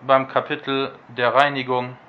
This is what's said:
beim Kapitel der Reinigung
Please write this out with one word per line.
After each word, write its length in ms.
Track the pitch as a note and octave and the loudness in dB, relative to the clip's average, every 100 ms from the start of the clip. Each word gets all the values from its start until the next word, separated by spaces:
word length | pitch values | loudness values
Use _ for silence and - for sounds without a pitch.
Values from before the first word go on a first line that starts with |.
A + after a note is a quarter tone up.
beim 240 | B2 C3+ C3 | 4 2 2
Kapitel 640 | C3 - D3+ C#3+ C3+ C3+ - - | -4 -2 -8 -4 -4 -4 -8 -14
der 260 | A#2+ A#2+ | -2 2
Reinigung 600 | A#2+ C#3+ C#3 B2+ B2+ B2 B2+ | 4 2 0 -2 -2 -2 -12